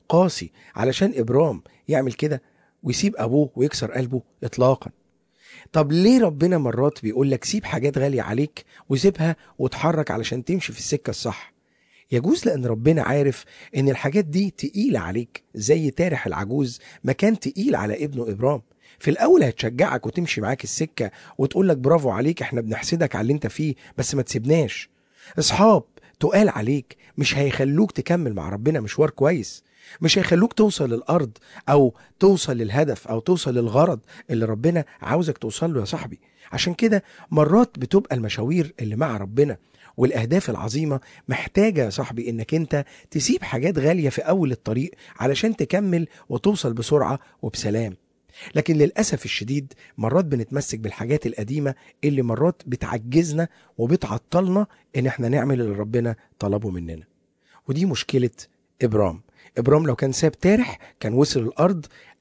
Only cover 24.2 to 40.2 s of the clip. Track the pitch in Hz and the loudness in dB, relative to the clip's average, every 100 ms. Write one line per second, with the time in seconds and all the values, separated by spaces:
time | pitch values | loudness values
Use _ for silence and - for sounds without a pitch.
24.2 | 123 123 120 160 127 - - _ _ _ | -4 -4 2 2 0 -6 -14 _ _ _
25.2 | - - - - 220 185 - _ _ _ | -10 -4 0 4 6 6 2 _ _ _
26.2 | 151 - - - 110 143 - - _ - | 2 4 2 2 -2 -2 -4 -18 _ -4
27.2 | - 139 143 123 135 151 208 - - 175 | -2 0 0 0 0 2 2 0 -2 -2
28.2 | 139 98 80 101 135 160 107 - 151 - | -2 -6 -8 -4 -2 -2 -2 0 0 2
29.2 | 156 170 95 - _ _ - - 160 196 | 0 0 -4 -14 _ _ -20 -4 0 2
30.2 | 185 175 226 - 214 - 135 117 - 170 | 2 4 4 4 2 2 -2 -2 0 0
31.2 | 127 - - - - 143 131 - - - | 0 -6 -20 -10 2 4 4 2 -14 2
32.2 | 190 190 - 120 107 123 151 113 - 113 | 4 4 0 -4 -2 0 0 -2 -4 -4
33.2 | 139 180 143 123 120 120 165 120 - - | 0 0 0 0 2 4 2 0 -8 -20
34.2 | - 117 113 110 151 170 143 - - 156 | -6 -2 -2 0 0 0 -4 -10 -2 0
35.2 | 160 - 113 - 165 139 101 160 - - | 0 -4 -8 -4 -2 -2 -4 -6 -10 -14
36.2 | _ _ - 151 - 175 226 202 - - | _ _ -10 -4 -4 0 2 2 0 -14
37.2 | - 156 151 208 247 - 127 196 - 123 | -2 2 4 4 4 0 0 2 2 -2
38.2 | 110 - 117 180 151 - 110 107 156 107 | -2 -4 0 0 -2 -6 -6 -2 -2 -4
39.2 | 98 117 143 110 _ _ - - 127 117 | -2 0 0 -2 _ _ -16 0 0 0